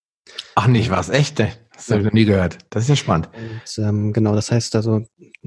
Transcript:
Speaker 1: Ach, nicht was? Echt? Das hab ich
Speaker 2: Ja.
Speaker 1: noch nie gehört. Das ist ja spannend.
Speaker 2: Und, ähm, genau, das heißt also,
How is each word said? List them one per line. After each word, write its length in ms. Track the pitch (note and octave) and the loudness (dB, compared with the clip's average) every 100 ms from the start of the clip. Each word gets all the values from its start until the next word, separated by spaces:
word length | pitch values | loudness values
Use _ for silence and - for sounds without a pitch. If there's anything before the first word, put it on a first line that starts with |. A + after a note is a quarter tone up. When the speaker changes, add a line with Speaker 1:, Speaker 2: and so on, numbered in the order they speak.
| _ _ - - - - | _ _ -20 -20 -8 0
Speaker 1:
Ach, 120 | G#2 | 2
nicht 220 | A#2 A#2+ | 2 2
was? 200 | F#2 F2 | -2 0
Echt? 300 | B2+ D3 - G#2 - _ - | 0 0 0 -2 -4 _ -12
Das 120 | - | -4
hab 80 | G#2+ | 0
ich 60 | |
Speaker 2:
Ja. 60 | G#2 | 2
Speaker 1:
noch 40 | |
nie 120 | A2 G#2+ | 4 4
gehört. 320 | G2 F2 - _ | 4 0 -4 _
Das 140 | G#2+ | -4
ist 60 | A#2+ | 0
ja 60 | C#3+ | 0
spannend. 340 | - E2+ D#2 - | 2 -2 -2 -10
Speaker 2:
Und, 480 | A2+ A2+ - - | -14 -14 -10 -4
ähm, 300 | G#2 G#2 G#2 | -2 -2 -2
genau, 200 | G#2 G#2+ | 0 2
das 180 | G#2 - | 0 0
heißt 240 | A#2+ - A2 | -2 0 -2
also, 280 | A2 A2 A#2 _ - - | 0 -2 -2 _ -20 -16